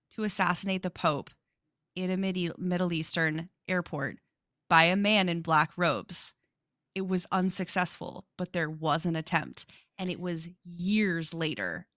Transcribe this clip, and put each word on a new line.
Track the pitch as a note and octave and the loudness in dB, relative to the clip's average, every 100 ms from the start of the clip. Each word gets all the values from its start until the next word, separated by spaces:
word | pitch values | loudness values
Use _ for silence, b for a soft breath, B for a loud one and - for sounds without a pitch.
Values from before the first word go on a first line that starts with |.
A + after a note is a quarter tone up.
| _ | _
to | - | -6
assassinate | G#3+ - F3 F3+ G3 F#3 | 0 2 2 0 -2 -2
the | F3+ | -4
pope | - E3+ D3 - _ _ _ _ _ _ F3+ | 0 0 0 -6 _ _ _ _ _ _ -6
in | F#3 | -2
a | F#3 | 0
Midi-, | F#3+ F#3 E3+ - | 0 0 -2 -2
Middle | F3+ F3 F3+ | -2 0 0
Eastern | E3 D#3+ F3 D#3+ D#3 E3+ _ - | 0 0 0 0 -2 -8 _ -4
airport | F#3 - D3 C3+ - _ _ _ _ _ | -2 -2 -6 -6 -8 _ _ _ _ _
by | E3 | 6
a | E3 F#3+ | 8 4
man | G3+ G#3+ F#3 | 4 4 4
in | E3+ | 0
black | D#3+ D#3 D#3+ - | 2 2 2 2
robes. | E3+ A2+ - E3+ - - _ _ _ _ _ G3 | 2 2 -2 0 0 -4 _ _ _ _ _ -8
It | F#3+ | -2
was | F#3 - | 0 0
unsuccessful, | F#3 F#3 F3 F3 F#3+ F3+ - - - - - | 0 2 0 0 0 0 -4 -10 -12 -14 -10
but | F3+ | -6
there | F3 D#3 | -4 -4
was | D#3 D#3 D#3+ E3+ | -2 0 0 0
an | E3 | -2
attempt. | D#3 E3 - - - b b - | -2 -2 -2 -10 -14 b b -8
And | F#3 | -8
it | - | -6
was | F3+ E3 E3+ - | -6 -6 -8 -12
years | F3 F3 F#3 G#3+ G3+ E3 D#3+ | -18 -6 0 2 2 0 -2
later, | E3 D#3 B2 F2+ F3 - | -4 -4 -4 -6 -8 -12